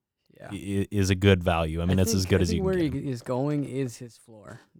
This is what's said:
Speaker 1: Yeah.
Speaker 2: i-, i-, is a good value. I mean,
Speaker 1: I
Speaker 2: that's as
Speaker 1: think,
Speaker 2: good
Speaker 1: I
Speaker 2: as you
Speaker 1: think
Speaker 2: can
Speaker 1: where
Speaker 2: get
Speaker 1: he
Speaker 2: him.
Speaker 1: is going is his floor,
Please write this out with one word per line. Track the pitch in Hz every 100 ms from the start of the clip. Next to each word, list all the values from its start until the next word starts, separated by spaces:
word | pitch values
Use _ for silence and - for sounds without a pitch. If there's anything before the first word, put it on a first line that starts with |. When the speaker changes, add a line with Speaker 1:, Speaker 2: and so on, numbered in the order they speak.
| _ _ _
Speaker 1:
Yeah. | - -
Speaker 2:
i-, | 101 95 98
i-, | 98
is | 104 95
a |
good | 95 101 95
value. | 87 82 80 80
I |
mean, | 87 92
Speaker 1:
I |
Speaker 2:
that's | 95
as | 202
Speaker 1:
think, | -
Speaker 2:
good | 196
Speaker 1:
I |
Speaker 2:
as | 175
you | 208
Speaker 1:
think |
Speaker 2:
can | 190 185
Speaker 1:
where | 156
Speaker 2:
get |
Speaker 1:
he | 131 143
Speaker 2:
him. |
Speaker 1:
is | 120
going | - 123 143 147
is | 139 131 131 -
his | 120 -
floor, | - 110 101 120 _